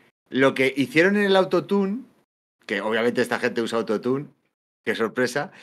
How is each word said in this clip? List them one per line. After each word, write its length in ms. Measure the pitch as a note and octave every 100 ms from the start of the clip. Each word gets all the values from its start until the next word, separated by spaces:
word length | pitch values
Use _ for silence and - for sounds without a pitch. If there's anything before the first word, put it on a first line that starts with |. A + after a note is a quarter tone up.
| _ _ _
lo 240 | B2+ C3+
que 180 | C3 C3
hicieron 420 | C#3 B2 D3 F#3 G#3
en 60 |
el 120 | G3+ F#3+
autotune, 680 | F#3 F3+ - G3+ G3 A3+ - _ _ _ _ _
que 160 | - G2+
obviamente 400 | G#2+ A2+ A#2+ B2
esta 180 | A#2 A2+
gente 220 | B2 G#2+
usa 200 | A2+ A#2
autotune, 480 | A2 G#2 A#2+ C3+ D3 _ _ _ _ _ -
qué 80 |
sorpresa, 580 | G#2 A2 - A#2+ C#3+ D3 -